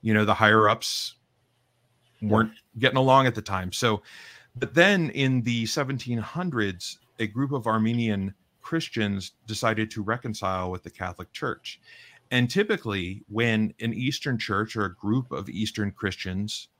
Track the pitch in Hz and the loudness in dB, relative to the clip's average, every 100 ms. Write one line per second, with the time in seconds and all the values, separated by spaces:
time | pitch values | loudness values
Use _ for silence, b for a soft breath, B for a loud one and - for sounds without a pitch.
0 | 110 107 107 107 107 110 107 117 - - | 4 4 4 6 6 8 6 4 -2 -6
1 | - - _ _ _ _ _ _ _ _ | -8 -12 _ _ _ _ _ _ _ _
2 | _ _ 107 107 110 - _ 113 127 131 | _ _ 2 2 2 -2 _ 0 2 4
3 | 131 135 131 110 104 95 92 - 120 107 | 6 6 6 0 -4 -4 -4 0 2 0
4 | B B B B B - - - 185 196 | B B B B B -8 -2 4 6 6
5 | 160 - 135 131 117 120 113 - 131 135 | 0 0 2 2 0 0 -2 -2 -2 -4
6 | 123 117 107 165 180 123 101 92 - - | -4 -4 -4 -6 -4 0 -2 -2 -12 -14
7 | _ _ 113 107 139 139 113 110 110 120 | _ _ -6 -4 -4 -2 0 2 2 0
8 | 117 101 95 - _ _ - 165 160 - | 0 0 -4 -8 _ _ -6 -4 -4 -4
9 | 104 98 92 _ - 107 117 110 110 - | -2 -2 -8 _ -10 -4 -2 -2 -4 -6
10 | 101 120 123 107 95 92 92 90 - - | -4 -4 -6 -6 -4 -4 -4 -8 -12 -10
11 | 92 87 87 - 143 92 - - B B | -10 -10 -16 -8 -8 -8 -12 -18 B B
12 | B B _ 123 123 180 208 208 117 101 | B B _ 0 0 0 0 -2 -2 -4
13 | 90 98 - 104 117 110 107 - 117 113 | -4 -8 -8 0 2 2 0 -2 -6 -4
14 | 127 - 147 120 - 98 110 113 98 90 | -4 -4 -4 -4 -2 -2 -2 -2 -4 -4
15 | 101 123 127 - 101 - 107 - 104 - | -2 -2 -2 -8 -8 -6 -6 -4 -6 -2
16 | 101 95 95 92 104 - - | -6 -4 -6 -6 -6 -8 -14